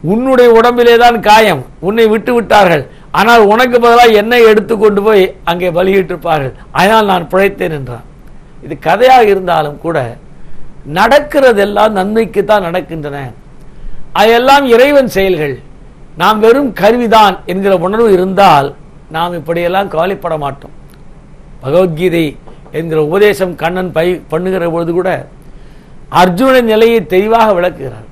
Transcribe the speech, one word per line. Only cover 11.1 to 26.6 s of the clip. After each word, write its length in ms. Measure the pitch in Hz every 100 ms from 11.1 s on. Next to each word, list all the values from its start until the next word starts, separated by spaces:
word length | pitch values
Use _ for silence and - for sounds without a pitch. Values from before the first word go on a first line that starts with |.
| 285 285 302 262 208 202 202 214 202
நன்மைக்குத்தான் 680 | 190 220 226 208 202 208 180
நடக்கின்றன, 500 | 180 151 160 147 143 131 107 - - - - - - - -
அதெல்லாம் 440 | 214 233 254 285 277
இறைவன் 360 | 233 269 285 247 190
செயல்கள், 380 | 196 175 147 127 - - - - - -
நாம் 180 | 180 214
வெறும் 260 | 220 254 277 180
கருவிதான் 560 | 196 240 233 220 208 185 -
என்கிற 200 | 180 196 190 175
உணர்வு 240 | 214 233 185
இருந்தால் 520 | 185 185 196 151 139 - - - - 156
நாம் 200 | 175 175
இப்படியெல்லாம் 500 | 143 170 175 190 196
கவலைப்பட 400 | 156 180 196 175 156
மாட்டோம். 300 | 143 135 - - - - - - - - - -
பகவத்கீதை 600 | 131 165 185 156 180 165 156 - - - - 151
என்கிற 200 | 165 156 151
உபதேசம் 440 | 180 208 202 190 170
கண்ணன் 280 | 160 180 185 160
பை-, 240 | 170 175 -
பண்ணுகிற 320 | 160 185 190 170
பொழுது 180 | 165 170 170
கூட 120 | 180 147 - - - - - - - - - 151
அர்ஜுனன் 500 | 185 175 269 262